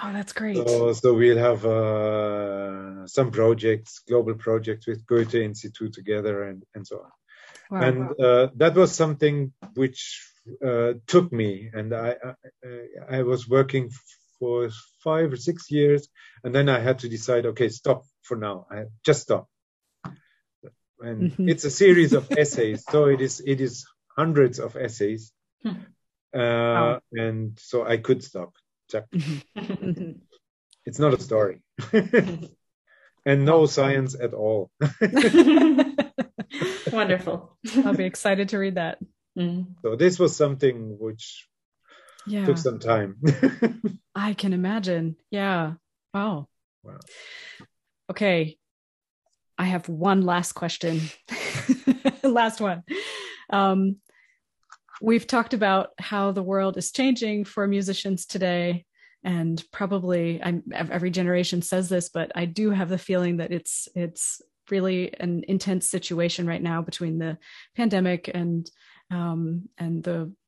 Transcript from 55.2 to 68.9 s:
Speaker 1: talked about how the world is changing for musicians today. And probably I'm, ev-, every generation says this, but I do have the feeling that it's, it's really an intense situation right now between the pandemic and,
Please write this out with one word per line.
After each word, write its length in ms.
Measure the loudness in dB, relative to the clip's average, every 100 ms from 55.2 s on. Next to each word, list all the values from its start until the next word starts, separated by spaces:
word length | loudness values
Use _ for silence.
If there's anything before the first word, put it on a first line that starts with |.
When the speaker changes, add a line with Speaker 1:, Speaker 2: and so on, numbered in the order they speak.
| 2
Speaker 1:
talked 260 | -2 0
about 360 | 0 2 2 0 -8
how 320 | -6 -2 0
the 120 | -2
world 340 | -2 0 0 -2
is 140 | -4
changing 540 | 0 0 0 0 -4 -4
for 220 | -2 0
musicians 580 | 0 -2 -4 -4 -4 -6
today. 600 | -4 -2 0 0 -4 -8 _ _ _
And 400 | -4 -2 -2 -4 -8
probably 720 | -8 -4 -2 -2 0 -2 -2
I'm, 220 | -4 -4 -6
ev-, 160 | -8 -6
every 200 | -4 -4
generation 500 | -2 0 0 0 -2
says 280 | -2 -2 -2
this, 200 | -2 -2
but 220 | -6 -6 -4
I 100 | -4
do 260 | -2 0
have 180 | 0 -2
the 80 | -4
feeling 400 | -2 0 0 -2
that 140 | -4
it's, 360 | -6 -6 -8 -8
it's 480 | -6 -6 -6 -8 -8 _ _ -4
really 420 | -2 0 0 -4 -4
an 240 | -4 -4 -2
intense 420 | -2 0 -2 -2
situation 580 | -4 -4 -2 -2 -2 -4
right 140 | -4
now 200 | -4 -4
between 380 | -6 -6 -4 -4
the 180 | -6 -8 -14 -20 -12 -4
pandemic 560 | 0 2 0 -2 -4
and, 360 | -6 -2 -4 -6 _ _